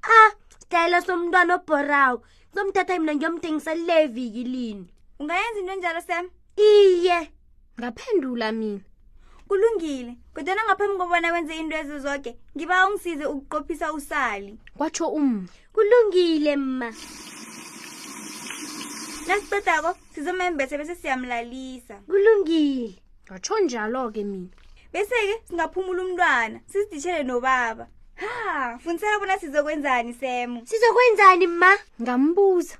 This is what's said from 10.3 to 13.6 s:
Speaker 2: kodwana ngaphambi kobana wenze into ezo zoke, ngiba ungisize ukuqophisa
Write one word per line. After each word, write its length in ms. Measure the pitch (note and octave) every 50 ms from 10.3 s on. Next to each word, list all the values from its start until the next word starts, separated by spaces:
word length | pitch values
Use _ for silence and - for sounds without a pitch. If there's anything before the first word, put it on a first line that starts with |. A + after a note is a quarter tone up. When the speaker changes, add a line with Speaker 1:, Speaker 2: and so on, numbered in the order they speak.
| -
Speaker 2:
kodwana 300 | D#4+ C#4+ D#4+ F#4+ G#4 A4
ngaphambi 340 | A4 F#4+ - G4+ G4+ G4 F#4+
kobana 340 | F4+ F4 F4 E4+ E4+ E4+ E4+
wenze 240 | E4+ E4+ D4 D#4+
into 200 | D#4+ D#4+ D#4 D#4
ezo 220 | D#4 D4+ C#4+ D4+ D4
zoke, 380 | C4+ C#4+ C#4 C#4 C#4 A#3 A#3 - - - -
ngiba 300 | D4 D#4+ D4+ F4+ F#4 F#4
ungisize 400 | F#4+ G#4 G4 - F4+ E4 C#4 D4+
ukuqophisa 680 | C#4 D4+ C#4 C#4 - - D4+